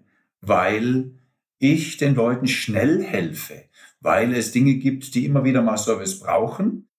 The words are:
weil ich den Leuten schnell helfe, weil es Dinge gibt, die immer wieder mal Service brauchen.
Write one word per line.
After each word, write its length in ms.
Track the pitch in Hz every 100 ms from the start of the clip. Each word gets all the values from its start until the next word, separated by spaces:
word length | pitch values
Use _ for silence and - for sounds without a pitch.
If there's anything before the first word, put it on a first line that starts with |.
| _ _ _ _
weil 720 | 98 95 92 107 120 127 131 - _ _ _ _
ich 380 | 135 156 - -
den 180 | 143
Leuten 320 | 120 117 123 131
schnell 560 | 135 - 104 123 185
helfe, 600 | 190 101 82 78 - - - _ - _
weil 340 | 78 87 117
es 180 | 123 107
Dinge 220 | 123 135
gibt, 400 | 127 139 - -
die 100 | 120
immer 200 | 139 139
wieder 180 | 131 131
mal 160 | 113 104
Service 420 | - 92 95 -
brauchen. 680 | - - 113 - 208 - -